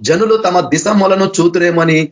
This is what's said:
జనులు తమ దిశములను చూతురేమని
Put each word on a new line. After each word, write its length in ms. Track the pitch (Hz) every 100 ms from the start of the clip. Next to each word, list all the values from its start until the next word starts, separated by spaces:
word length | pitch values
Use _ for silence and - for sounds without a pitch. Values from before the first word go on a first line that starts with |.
జనులు 360 | 107 170 220 220
తమ 220 | 180 180
దిశములను 720 | 143 151 202 208 190 190 185 -
చూతురేమని 680 | 170 175 170 165 165 156 156